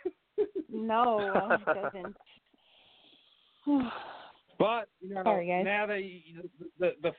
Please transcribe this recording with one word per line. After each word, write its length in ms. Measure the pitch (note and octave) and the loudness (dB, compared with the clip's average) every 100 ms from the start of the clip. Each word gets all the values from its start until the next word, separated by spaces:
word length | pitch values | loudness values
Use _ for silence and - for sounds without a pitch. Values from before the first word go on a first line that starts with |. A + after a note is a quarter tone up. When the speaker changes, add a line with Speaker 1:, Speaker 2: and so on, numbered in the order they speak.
Speaker 1:
<laughs> 40 | F4+ - _ - G#4 F#4 - | -8 -10 _ -2 -2 -4 -6
Speaker 2:
No, 760 | A3 A3 A3 B3 G#3+ G3+ F#3+ G3 | -6 0 2 4 2 2 2 2
it 240 | F#3 G3+ | 0 0
doesn't. 420 | E3+ G3+ G3 F3+ G3+ - - _ _ _ _ - _ - - _ _ _ _ - | -2 -2 -6 -12 -14 -20 -20 _ _ _ _ -20 _ -20 -20 _ _ _ _ 2
Speaker 1:
But, 1200 | C#4+ A#3+ - - - - - _ - G3+ A#3 G#3 _ | 2 2 -4 -12 -16 -18 -20 _ 0 2 2 -4 _
you 140 | F#3 | -10
know, 80 | G3 | -2
Speaker 2:
Sorry, 240 | F#3 G3 F3 | 2 2 2
guys. 180 | F3+ | 2
Speaker 1:
now 220 | F#3+ G#3 G#3 | 2 0 0
that 160 | G3+ | -2
you, 400 | G3 F3+ D#3+ E3 F3 - | -6 -12 -18 -16 -16 -14
the, 80 | E3 - | -14 -2
the, 100 | F3 D#3+ | 0 0
the 80 | E3 | -2